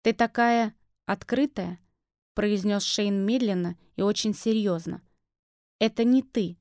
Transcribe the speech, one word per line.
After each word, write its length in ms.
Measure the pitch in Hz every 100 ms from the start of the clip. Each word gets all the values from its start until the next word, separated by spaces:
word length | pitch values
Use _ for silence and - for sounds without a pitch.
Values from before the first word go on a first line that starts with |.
«Ты 120 | 226
такая... 600 | 220 233 - 233 233 220 - _ _ -
открытая», 720 | 196 - 240 294 - 180 175 _ _ _ _ _
произнёс 500 | - 208 208 202 202
Шейн 400 | - - 208 196 196
медленно 520 | 247 233 185 175 175 _ -
и 40 |
очень 320 | 202 208 214
серьёзно. 680 | 202 226 220 202 170 165 175 _ _ _ _ _ _ _ _
«Это 240 | 220 220
не 200 | 233 262
ты 340 | 254 240 175 175